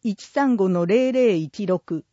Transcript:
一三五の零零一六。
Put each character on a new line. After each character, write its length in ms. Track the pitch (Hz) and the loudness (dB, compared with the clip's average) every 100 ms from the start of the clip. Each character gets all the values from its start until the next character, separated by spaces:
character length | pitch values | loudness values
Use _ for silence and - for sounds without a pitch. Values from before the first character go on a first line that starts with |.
一 240 | 226 196 - | -6 -6 -6
三 300 | 285 277 233 | 0 2 2
五 120 | 190 | 2
の 200 | 175 170 | 0 2
零 240 | 226 254 | 2 2
零 240 | 254 247 170 | 2 2 2
一 320 | 156 - 190 | -4 -6 -4
六。 380 | 180 - 160 - | -4 -4 -10 -10